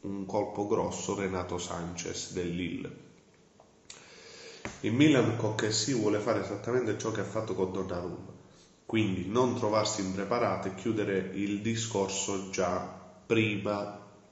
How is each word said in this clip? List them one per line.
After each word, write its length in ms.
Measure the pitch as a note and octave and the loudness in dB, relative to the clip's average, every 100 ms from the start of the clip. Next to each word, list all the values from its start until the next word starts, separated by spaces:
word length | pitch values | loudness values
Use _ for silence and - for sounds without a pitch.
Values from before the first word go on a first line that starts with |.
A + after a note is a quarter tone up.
un 240 | G2+ G2 | -6 -6
colpo 420 | F#2 G#2+ G2+ - G#2 | -2 0 0 -2 0
grosso, 480 | G#2+ F2+ - - G2+ | 2 2 -2 -4 -2
Renato 420 | F#2+ F#2 F2+ F2+ | 0 -2 -2 -4
Sanchez 720 | - F2 E2+ E2+ E2 E2 - | -4 -6 -6 -6 -6 -6 -6
del 220 | F2+ F2 | -4 -2
Lille. 420 | F2 F2 - - - - - - _ - _ - _ - - - - - - - - - - | -2 -4 -4 -8 -12 -20 -20 -20 _ -20 _ -20 _ -20 -20 -20 -20 -20 -18 -16 -12 -14 -4
Il 120 | G#2+ | 0
Milan 440 | A#2 D#3 C3+ A2 A2 | 6 8 8 6 2
con 200 | G#2+ G#2 | 0 0
che 160 | G#2+ | 0
sì 200 | G#2+ - | 0 2
vuole 280 | B2 G#2+ G#2 | 2 4 2
fare 200 | A2+ G#2+ | 2 0
esattamente 560 | F#2+ G2+ - B2+ A2+ G#2 | 0 -4 0 2 2 0
ciò 140 | A2+ | -2
che 100 | G#2 | -2
ha 40 | |
fatto 300 | F#2+ A2 G#2+ | -2 -4 -2
con 180 | F#2+ F#2 | 0 0
Donnarumma, 640 | F#2+ F#2 F2 F2 - - - - - - - - | 0 -2 -4 -4 -8 -12 -18 -20 -20 -20 -20 -2
quindi 400 | A2 G2+ F2+ F2+ | 2 2 2 0
non 300 | A2+ B2+ G#2+ | 4 4 2
trovarsi 440 | G#2+ G#2+ G2+ - | 2 2 2 0
impreparato 680 | F#2+ F#2+ G2 A#2+ A2 F#2 F#2+ | -2 -2 0 2 2 0 -4
e 60 | F#2 | -4
chiudere 420 | A#2 G#2+ G2 F#2+ F#2+ | -2 0 2 0 0
il 260 | F#2+ G2+ G2+ | -2 -2 0
discorso 880 | A2 A2+ - G2+ F#2+ - - G2 F#2+ | 0 -2 0 0 0 0 -2 -2 -2
già 300 | - F2+ F#2 - - - - - | 0 2 0 -4 -10 -18 -20 2
prima 800 | A2+ A2 G2+ G2+ G2+ G#2 - - - - | 4 4 2 0 -2 -4 -8 -16 -20 -20